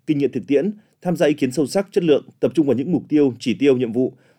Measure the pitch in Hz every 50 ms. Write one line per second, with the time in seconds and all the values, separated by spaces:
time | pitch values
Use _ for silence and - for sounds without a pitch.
0 | _ - 147 143 143 131 - 123 - - 143 135 160 208 208 - _ _ _ _
1 | - 180 170 151 175 151 151 - 143 127 127 165 143 120 - 196 196 - - 196
2 | 175 160 139 117 - - - _ - 123 - 170 151 139 120 120 139 180 175 127
3 | - - 147 151 143 135 120 - - 120 104 90 135 143 131 123 127 113 104 123
4 | 131 - - _ _ _ _